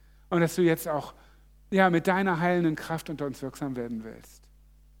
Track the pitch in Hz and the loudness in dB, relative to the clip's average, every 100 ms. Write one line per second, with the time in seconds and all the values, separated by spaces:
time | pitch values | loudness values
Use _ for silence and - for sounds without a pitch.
0 | _ _ - 175 165 - 170 160 170 147 | _ _ -2 2 2 4 4 4 -2 -6
1 | - - - _ _ _ - 190 190 165 | -6 -14 -20 _ _ _ -2 4 4 4
2 | 190 185 196 165 175 175 165 151 - 160 | 2 2 0 0 2 2 0 -2 -4 -6
3 | - 143 143 120 135 - 143 123 120 113 | -6 -6 -6 -6 -10 -8 -6 -6 -6 -8
4 | 110 117 - - _ _ _ _ _ _ | -10 -16 -20 -20 _ _ _ _ _ _